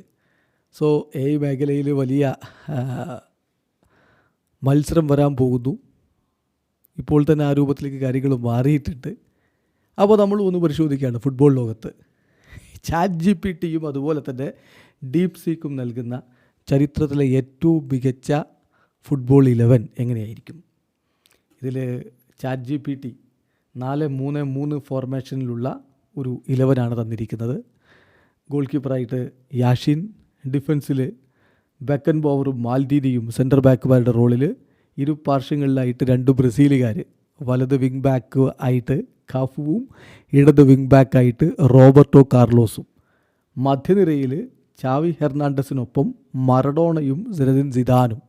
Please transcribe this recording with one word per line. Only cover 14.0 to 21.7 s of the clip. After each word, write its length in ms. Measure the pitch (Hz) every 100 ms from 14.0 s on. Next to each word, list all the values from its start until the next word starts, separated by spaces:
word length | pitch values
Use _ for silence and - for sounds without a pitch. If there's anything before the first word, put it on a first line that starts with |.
| 143 156 143
തന്നെ 220 | 127 139 - _ _ _ _
DeepSeek-ഉം 720 | 135 151 180 180 - 160 156 139
നൽകുന്ന 460 | 123 117 117 123 - _ _ _ -
ചരിത്രത്തിലെ 560 | 139 143 - 156 143
ഏറ്റവും 640 | 139 131 127 _ 165 160 131
മികച്ച 400 | 131 127 127 - 147 - _ _ _ _ _
ഫുട്ബോൾ 440 | - 143 123 139 135
ഇലവൻ 400 | 117 117 123 107 -
എങ്ങനെയായിരിക്കും? 680 | 120 117 107 117 - 110 _ _ _ _ _ _ _ _ _ _
ഇതിൽ 420 | 131